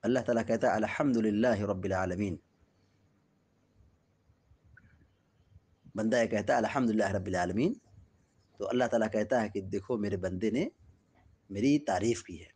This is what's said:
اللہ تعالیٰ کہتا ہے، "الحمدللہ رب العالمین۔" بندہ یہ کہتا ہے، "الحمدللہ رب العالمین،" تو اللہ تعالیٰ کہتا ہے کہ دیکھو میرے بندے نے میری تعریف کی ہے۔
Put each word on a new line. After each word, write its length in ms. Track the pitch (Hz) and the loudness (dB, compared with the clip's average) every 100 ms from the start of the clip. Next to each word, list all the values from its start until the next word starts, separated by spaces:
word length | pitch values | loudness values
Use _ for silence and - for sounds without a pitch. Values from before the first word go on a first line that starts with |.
اللہ 180 | 104 127 | 2 0
تعالیٰ 280 | 120 117 110 | 2 0 2
کہتا 200 | 113 127 | 2 2
ہے، 40 | |
"الحمدللہ 880 | 104 107 - 147 117 110 104 123 104 | 2 0 0 0 2 2 2 2 2
رب 240 | 101 95 | 0 -2
العالمین۔" 540 | 95 92 92 90 101 85 _ _ _ _ _ _ _ _ _ _ _ _ _ _ - _ _ _ _ _ _ - _ - - - - _ _ _ _ - _ _ - 104 | -2 -2 -2 -2 -4 -4 _ _ _ _ _ _ _ _ _ _ _ _ _ _ -20 _ _ _ _ _ _ -20 _ -20 -20 -20 -20 _ _ _ _ -20 _ _ -12 -4
بندہ 260 | 110 120 | 0 2
یہ 60 | 117 | 2
کہتا 260 | 107 101 | 0 0
ہے، 40 | 131 | 0
"الحمدللہ 540 | 107 143 123 107 98 | 2 0 2 2 2
رب 140 | 98 95 | 0 -2
العالمین،" 480 | 90 87 95 156 269 _ - - _ _ _ _ _ | -2 0 0 0 -2 _ -20 -20 _ _ _ _ _
تو 120 | 101 | -4
اللہ 140 | 123 | 0
تعالیٰ 280 | 120 117 110 | 2 2 0
کہتا 300 | 110 104 127 | 0 0 0
ہے 80 | 107 | 0
کہ 120 | 104 | -4
دیکھو 360 | 95 98 - 120 | -6 -8 -4 -4
میرے 200 | 104 98 | -2 -2
بندے 320 | 92 92 107 | -4 -2 -2
نے 200 | 117 220 _ - - _ _ _ _ _ | 0 -4 _ -20 -20 _ _ _ _ _
میری 300 | 101 120 147 | -2 2 2
تعریف 440 | 143 95 107 117 | 2 0 0 -2
کی 180 | - 82 | -6 -16
ہے۔ 80 | 87 | -18